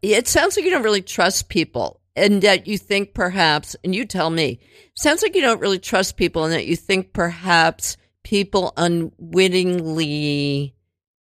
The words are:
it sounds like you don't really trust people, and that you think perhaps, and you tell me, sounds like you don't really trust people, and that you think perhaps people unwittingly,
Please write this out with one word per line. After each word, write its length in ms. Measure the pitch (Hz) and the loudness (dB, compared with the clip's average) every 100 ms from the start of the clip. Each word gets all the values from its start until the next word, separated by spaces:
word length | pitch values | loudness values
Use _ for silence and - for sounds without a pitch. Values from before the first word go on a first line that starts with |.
it 260 | 202 214 247 | 0 0 2
sounds 280 | 302 349 403 | 2 2 0
like 80 | |
you 60 | 339 | 0
don't 120 | 359 | 0
really 200 | 220 202 | 0 0
trust 460 | 185 - 185 - - | -2 0 0 0 -2
people, 520 | - 156 123 80 - _ - | -2 -2 -4 -6 -8 _ 2
and 260 | 208 202 | 2 4
that 240 | 202 190 - | 4 2 0
you 100 | 208 | -8
think 360 | - 202 196 | -2 -2 -2
perhaps, 600 | - 180 190 160 151 - - | -4 -2 2 2 2 -4 -8
and 100 | - | -6
you 100 | 190 | -4
tell 260 | 233 185 160 | -4 -2 0
me, 280 | 165 139 120 _ _ _ | 0 -2 -4 _ _ _
sounds 280 | - 294 320 | -2 0 2
like 120 | 427 | 0
you 60 | 370 | 2
don't 180 | 262 226 | 2 0
really 180 | 202 190 | 0 -2
trust 380 | - 196 190 - | -2 -2 -2 -2
people, 280 | 170 170 | -2 -2
and 80 | 156 | -2
that 140 | 165 87 | -2 -2
you 100 | 165 | -6
think 360 | - 190 185 | -2 -2 -2
perhaps 840 | - 170 170 185 170 165 - - - _ _ | -4 -4 -4 0 4 2 0 -8 -12 _ _
people 500 | - 202 196 202 180 - | -2 -2 0 -2 -2 0
unwittingly, 2000 | 170 170 165 - 165 170 190 185 180 180 160 160 151 151 147 143 143 139 139 - _ _ _ _ | 0 0 -4 -10 -2 2 4 4 2 0 -2 -4 -2 -2 -2 -2 -2 -4 -6 -12 _ _ _ _